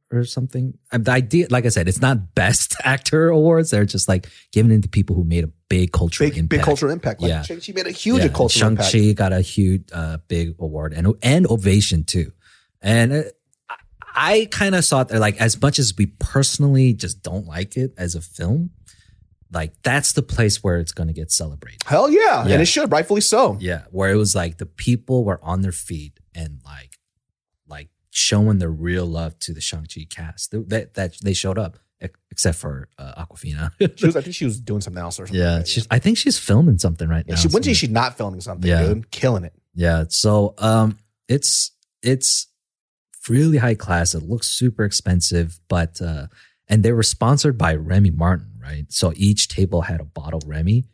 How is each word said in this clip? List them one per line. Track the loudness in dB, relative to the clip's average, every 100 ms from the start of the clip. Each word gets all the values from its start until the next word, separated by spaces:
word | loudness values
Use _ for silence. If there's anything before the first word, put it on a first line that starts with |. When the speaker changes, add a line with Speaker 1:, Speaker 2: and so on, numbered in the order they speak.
| -6
Speaker 1:
or | -4 -4
something. | -4 -6 -4 -6 -8 -6
Um, | -4
the | 0
idea, | 0 2 0 2
like | 2 2
I |
said, | 0 0
it's | 2
not | 2 0 -2 0
best | 2 2 0 -2
<laughs> |
actor | -2 -2 0 2 4
awards. | 4 4 4 2
They're | 2 2
just, | 0 0
like, | 0 -2 -20 _
giving | 2 6
it | 6
to | 4
people | 0 0 0
who |
made | 0 0
a | -2 -6 -2
big | 0 2
cultural | 0 0 0 0
Speaker 2:
Big, | 0
big | 0 2
Speaker 1:
impact. | 2
Speaker 2:
cultural | 0 0
impact. | -2 -6 -2
Like, | -2
Speaker 1:
Yeah. | -2
Speaker 2:
Shang-Chi | -6 -12 -10
made | -8 -8
a |
huge | -6 0 2
Speaker 1:
Yeah. | 2
Speaker 2:
cultural | 2 0 2 2
impact. | 2 2
Speaker 1:
Shang-Chi | 4 4
got | 4 2
a | 0
huge, | 0 2 2 0 -4
uh, | -8 -6 -8 -6
big | -4 -4 -6
award | -8 -8 -8
and, | -2 0 2
and | 2 4 4
ovation | 2 4 4 4 0
too. | 0 -2 -4 -8 _ _ _ _
And, | 0 2 4
uh, | 0 -4 -10 _ _ -20
I, | -20 _ -20 -8 -2 2 2
I | 2
kinda | -2 0 2
saw | 2 2
it, | 0
like, | 2 0 2
as | 0 2
much | 0 2
as | 0 0
we | -2
personally | -2 -2 0 0 2 2 4 4
just | 2 -4 -10
don't | -8 -8 -8
like | -8 -6 -6
it | -6 -6
as | -8 -8
a |
film, | -10 -8 -2 -2 -2 _ _ _ _ -20 _ _ -12
like, | -8 -8 -6
that's | -2 0 0
the | -2
place | -2 0 0 2
where | 0 -2
it's | -2
gonna | -6 -6
get | -6 -4
celebrated. | -4 -4 -12 -16 -12 0
Speaker 2:
Hell | 2 4
yeah. | 6 4 2 4
Speaker 1:
Yeah. |
Speaker 2:
And | 4
it | 4
should, | 2 2
rightfully | 0 2 0
so. | 2 2 2 0
Speaker 1:
Yeah, | -6 -6 -6
where | -2 2
it | 4
was | 2 0
like | -4 -6
the | -14
people | -6 0 0 0 0
were | 0 -4
on | -4 -2
their | -2
feet | -4 -8 -10 -12 -20 _ -12
and, | -12 -12 -20
like, | -20 -20 -20 _ _ _ _ _ _ -20
like, | -20 -20 _ _
showing | -4 0 2 4 2
their | 0
real | -4 -4 -4 -4
love | -6 -8 -10
to | -12
the | -10
Shang-Chi | -8 -10 -12 -16 -16
cast. | -14 -14 -12 -10
Th-, | -8 -6
that, | -6 -6 -8
that | -8 -6
they | -4
showed | -4 -4 -4
up, | -6 -10 _ _
ex-, | -16 _ _
except | -4 -2 -2
for, | -6 -12 -14 -18
uh, | -18 -14
Awkwafina. | -16 -12 -10 -6 -6 -2
<laughs> | -2 2
Speaker 2:
She | 0
was, | 0
I |
think | -4 -6
she | -4
was | -6
doing | -6 -6
something | -6 -10
else | -10 -10
or | -6
something | 0
Speaker 1:
Yeah, | 2
Speaker 2:
like | 0
that, | -2
Speaker 1:
she's, | -4 0
Speaker 2:
yeah. | 0
Speaker 1:
I |
think | 2 2
she's | 2 0
filming | 2 4 6 4
something | 2 -2 -2
right | -2 -2
Speaker 2:
Yeah, | 0
Speaker 1:
now, |
Speaker 2:
she, | 2
when | 2
Speaker 1:
so | 0
Speaker 2:
she's | 0 0
not | -2 -2 -4
filming | -10 -10
something, | -12 -4 0
Speaker 1:
Yeah. | 2 2
Speaker 2:
dude, | -2 -6
killing | -2 0 0 -4
it. | _ _
Speaker 1:
Yeah, | -2 0 0 0
so, | 0 2 4 2 0
um, | 2 4 2 -2 _ _ -2
it's, | 0 0 0 -2 _ _ _
it's | -2 0 0 -2 -4 _ _ _ _ _ _ -12 0
really | 2 4 4
high | 2 0
class. | -2 0 0 -4
It |
looks | -6 -6 -4
super | 0 0 0
expensive, | -2 -2 0 0 2 0 -2 -6 -4
but, | -2 -2 -4
uh, | -8 -8 -10 _ _ _ 0
and | 2
they | 4
were | 2
sponsored | 0 0 2 2 2 0
by | 0 -2
Remy | 0 4 4
Martin, | 4 0 0 -4 -18
right? | -12 -12 -6
So | -2 -2 0
each | 0 2 -2
table | -2 0 0
had | -2 -6
a | -8
bottle | -14 -10 -10
of | -8
Remy. | -4 0 0 -2